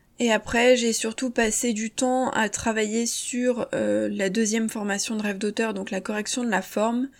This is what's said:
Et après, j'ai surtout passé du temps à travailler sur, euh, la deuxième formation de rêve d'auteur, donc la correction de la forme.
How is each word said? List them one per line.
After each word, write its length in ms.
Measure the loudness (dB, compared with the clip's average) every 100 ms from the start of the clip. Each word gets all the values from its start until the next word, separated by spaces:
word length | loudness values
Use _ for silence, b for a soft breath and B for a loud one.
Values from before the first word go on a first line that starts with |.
| b -2
Et 100 | 2
après, 460 | 2 2 4 6 6
j'ai 160 | 4
surtout 380 | 0 -2 -4 -2
passé 420 | 0 2 2 0
du 180 | 0 -4
temps 400 | -2 0 2 0
à 180 | 0 0
travailler 580 | 0 -2 0 0 0 -2
sur, 640 | -4 -4 0 0 0 -2
euh, 360 | 0 0 2 0
la 160 | 0 0
deuxième 400 | 2 0 0 -2
formation 480 | -2 -2 -2 -2 -2
de 60 |
rêve 160 | -4 -2
d'auteur, 360 | -4 -2 -2
donc 160 | -4 -6
la 100 | -6
correction 440 | -4 -4 -4 -4
de 60 | 0
la 120 | 0
forme. 460 | 0 0 0 0 -2 b